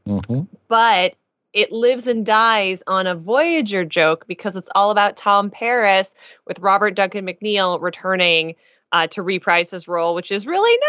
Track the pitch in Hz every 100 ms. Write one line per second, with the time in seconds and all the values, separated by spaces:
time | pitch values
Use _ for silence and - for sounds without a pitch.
0 | - 101 90 127 180 - - 226 226 190
1 | 180 - _ _ _ 208 208 220 240 254
2 | 247 226 208 214 226 220 190 185 - 190
3 | 185 175 170 254 339 330 214 196 165 170
4 | 160 165 - - 208 185 - 190 202 208
5 | 202 - 208 202 202 - 233 247 208 190
6 | 190 - - - - - 190 196 208 190
7 | 190 202 185 180 214 202 185 175 175 -
8 | 185 185 175 165 160 165 _ _ - 170
9 | 165 - 180 180 202 175 170 185 165 175
10 | 170 170 175 196 226 359 453 466